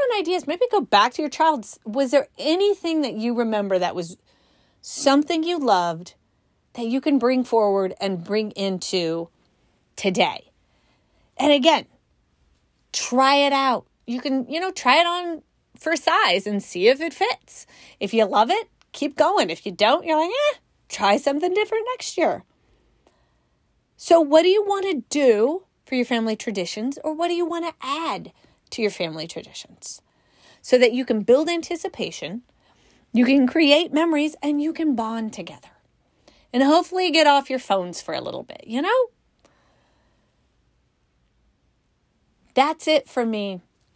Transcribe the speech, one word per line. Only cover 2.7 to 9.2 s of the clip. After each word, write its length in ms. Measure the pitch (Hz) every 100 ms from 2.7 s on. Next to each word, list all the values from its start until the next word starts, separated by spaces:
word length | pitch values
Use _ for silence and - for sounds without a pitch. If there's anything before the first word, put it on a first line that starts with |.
| 392 339 320
that 140 | 269
you 200 | 214 233
remember 440 | 240 233 214 202 185
that 160 | 175
was 240 | 180 170 185 _ _ _ _ _ _
something 600 | - - 277 277 294 339
you 160 | 330 349
loved 540 | 262 185 175 165 180 _ _ _ _ _ _
that 100 | -
you 160 | 226 262
can 180 | 311 277
bring 260 | 233 254
forward 500 | 240 226 208 196 190 -
and 240 | 196 185
bring 280 | 170 214 214
into 800 | 202 196 180 - 185 165 165